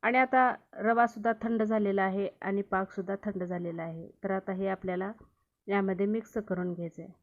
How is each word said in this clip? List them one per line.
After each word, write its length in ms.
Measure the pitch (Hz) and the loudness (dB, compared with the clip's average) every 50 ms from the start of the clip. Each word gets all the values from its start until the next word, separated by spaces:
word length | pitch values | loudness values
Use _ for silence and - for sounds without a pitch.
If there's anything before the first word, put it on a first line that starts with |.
| - | 0
आणि 160 | 226 247 254 | 2 4 4
आता 360 | 262 254 269 262 254 247 - - _ _ - | 4 4 6 4 4 4 2 -2 _ _ -10
रवासुद्धा 600 | - 196 220 233 233 240 233 233 220 208 226 226 220 - | -2 2 2 6 6 4 4 2 0 0 0 0 0 0
थंड 200 | 226 233 220 220 | -2 2 2 2
झालेला 400 | 214 220 214 208 202 196 196 190 | 2 2 2 2 4 4 2 2
आहे 260 | 190 190 202 196 185 - _ - | 2 2 0 -2 -2 -4 _ -4
आणि 200 | 185 196 202 202 | -2 -2 -2 -2
पाकसुद्धा 520 | - - 190 190 190 - - 185 185 196 196 - | 0 0 -2 -2 -2 -4 -8 -4 -4 -6 -4 -4
थंड 220 | 214 196 190 180 | -6 -4 -4 -4
झालेला 380 | 175 180 175 175 170 165 170 165 | -4 -4 -4 -4 -6 -6 -6 -6
आहे. 260 | 165 165 165 165 - - _ - | -8 -8 -10 -12 -14 -16 _ -4
तर 60 | 190 | -2
आता 220 | 190 190 190 - 190 | -2 -2 -2 -4 -4
हे 160 | 185 196 196 | -2 -2 -2
आपल्याला 440 | 190 185 - 185 180 180 190 196 226 - - _ _ _ _ _ _ _ _ - | -2 -2 -4 -4 -4 -2 -4 -6 -8 -12 -18 _ _ _ _ _ _ _ _ -2
यामध्ये 380 | 202 202 196 190 190 180 202 | 0 2 2 2 2 2 2
मिक्स 260 | 202 214 226 220 - - | 0 0 -2 -4 -4 -6
करून 400 | - 214 - 185 175 180 180 175 | -6 -4 -2 -2 -2 -2 -4 -4
घ्यायचं 300 | 175 170 165 - - 160 | -4 -8 -10 -10 -12 -16
आहे. 100 | 190 - _ | -16 -18 _